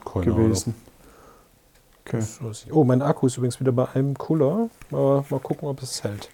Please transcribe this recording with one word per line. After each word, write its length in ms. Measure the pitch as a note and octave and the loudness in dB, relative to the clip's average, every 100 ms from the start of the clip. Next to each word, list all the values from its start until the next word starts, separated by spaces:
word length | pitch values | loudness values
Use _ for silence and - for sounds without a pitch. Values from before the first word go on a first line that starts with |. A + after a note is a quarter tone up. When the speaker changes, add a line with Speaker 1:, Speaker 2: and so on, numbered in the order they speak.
Speaker 1:
Keine 220 | - G2 F2 | -8 -2 2
Speaker 2:
gewesen? 480 | - A2 A2 - | 4 4 2 -2
Speaker 1:
Ahnung. 80 | A2 - - - - - - _ _ _ _ _ _ - | -8 -10 -20 -20 -20 -20 -20 _ _ _ _ _ _ -6
Speaker 2:
Okay. 100 | A#2 | -4
Speaker 1:
Das 260 | A2 - | -4 -6
weiß 200 | A#2 G#2 - | -10 -10 0
ich. 80 | |
Oh, 100 | D#3+ | 4
mein 180 | B2+ B2+ | 6 4
Akku 240 | C#3+ D#3 C3 | 2 2 2
ist 100 | - | 2
übrigens 220 | B2 - | -2 0
wieder 120 | C3 | 0
bei 160 | A#2+ B2+ | 2 0
einem 240 | C3+ C#3 C3+ | 0 -2 -2
Cooler. 520 | - D#3+ C3+ G3 A#3 - - | -2 2 2 2 -2 -6 -8
Aber 320 | C#3+ C#3 C#3 C#3 | 0 2 2 0
mal 100 | C#3 | -4
gucken, 300 | - - D3+ | -4 -6 -6
ob 120 | C3+ | -8
es 200 | B2+ - | -8 -8
hält. 260 | - G#2+ - | -6 -8 -12